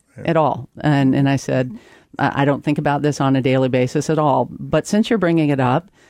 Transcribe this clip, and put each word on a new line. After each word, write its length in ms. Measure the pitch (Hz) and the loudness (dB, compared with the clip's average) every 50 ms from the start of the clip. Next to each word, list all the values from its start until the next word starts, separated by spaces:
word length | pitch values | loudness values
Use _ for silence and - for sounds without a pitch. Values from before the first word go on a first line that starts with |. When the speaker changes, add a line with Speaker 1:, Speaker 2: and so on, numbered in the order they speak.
| _ _ - - | _ _ -16 -10
Speaker 1:
Yeah. 60 | - | -4
Speaker 2:
at 120 | - 165 160 | -2 0 0
all." 320 | 156 135 117 117 123 - - - | 2 0 -2 -4 -8 -14 -12 -4
And, 320 | - 151 147 139 139 135 131 | -2 0 2 2 2 2 2
and 120 | 131 139 139 | 2 2 2
I 80 | 139 | 0
said, 420 | 131 - - 135 131 131 127 - 233 - - - - _ _ - - | -2 -2 -2 -2 -2 -2 -4 -6 -14 -20 -20 -20 -20 _ _ -6 -2
"I, 240 | - 139 - - 139 | -2 -2 0 0 0
I 20 | |
don't 180 | 139 143 - - | 0 0 0 0
think 140 | - 147 - | -2 -2 0
about 240 | 151 147 143 143 | 0 -2 0 0
this 180 | 139 147 139 - | 0 -2 -2 0
on 160 | 143 135 135 | 0 2 2
a 60 | 135 | 2
daily 280 | 123 135 131 131 131 131 | 2 2 2 2 2 2
basis 400 | 123 127 123 127 - 151 139 - | 2 0 0 0 0 -2 -2 0
at 100 | 160 151 | 0 0
all. 280 | 151 147 131 131 123 - | 2 2 2 0 0 -2
But 360 | - - 139 135 151 156 147 - | -6 -12 -8 -2 -2 -2 -2 0
since 220 | - 208 220 - | 0 0 0 2
you're 100 | 240 220 | 0 0
bringing 300 | 180 170 170 165 156 147 | 0 2 2 2 2 2
it 100 | 143 135 | 0 0
up, 320 | 131 123 123 156 170 - _ _ _ | 0 0 0 0 -2 -6 _ _ _